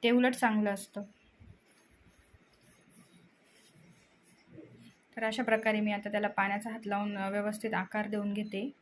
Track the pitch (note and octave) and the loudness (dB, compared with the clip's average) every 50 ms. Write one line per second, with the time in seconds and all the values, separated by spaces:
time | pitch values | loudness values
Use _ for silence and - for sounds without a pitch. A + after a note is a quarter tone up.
0 | - A#3 A#3+ B3 B3 B3+ B3+ B3+ - A#3 G#3+ G#3+ G#3+ G#3 G3+ G3 - - _ G3+ | 4 4 4 6 4 4 2 2 2 2 2 4 2 2 0 -2 -6 -10 _ -12
1 | G#3 G3 - _ _ - _ _ - - - - _ _ - - _ _ - _ | -12 -12 -16 _ _ -20 _ _ -20 -20 -20 -20 _ _ -20 -20 _ _ -20 _
2 | - - - _ - _ _ - _ _ _ _ _ - - _ _ _ - - | -20 -20 -20 _ -20 _ _ -20 _ _ _ _ _ -20 -20 _ _ _ -20 -20
3 | - - - - - - _ _ _ _ _ - - - _ - - - - - | -20 -20 -20 -20 -20 -20 _ _ _ _ _ -20 -20 -20 _ -20 -20 -20 -20 -20
4 | - _ _ _ _ - - _ _ _ - - - - - - - - - _ | -20 _ _ _ _ -20 -20 _ _ _ -18 -18 -18 -18 -20 -20 -20 -20 -20 _
5 | _ _ - - A3 A3 A3 A3 B3 A3+ A3 A3 A3 A3 G#3+ G#3+ G#3 G#3+ G#3 G3+ | _ _ -6 -2 0 0 0 0 2 4 4 4 4 2 2 4 2 2 0 -2
6 | G#3 G#3 G#3 G#3 G#3 G3+ G3+ - G3 G3 G3 G#3 G#3+ A#3+ A3 A3+ A3 G3+ G3+ G3+ | -4 -2 -2 0 0 0 2 2 2 2 2 -2 -4 -6 -8 -8 -4 -2 -2 -2
7 | G#3 G#3 G#3 G3 F#3+ G3 G3 G#3 G3+ G#3 G#3 G#3+ - A3 G#3+ F3+ F#3 F#3 - G#3+ | -2 -2 -2 -2 -4 -2 -2 0 -2 -2 -4 -2 -4 -2 -2 -2 -2 -2 -2 -4
8 | G#3+ G#3 G#3 G#3+ G#3 G#3 G3+ G#3 G#3+ G#3+ - G3 G#3 C#4+ - _ | -4 -2 -2 -2 -2 -2 -2 -2 -4 -4 -4 -6 -6 -6 -8 _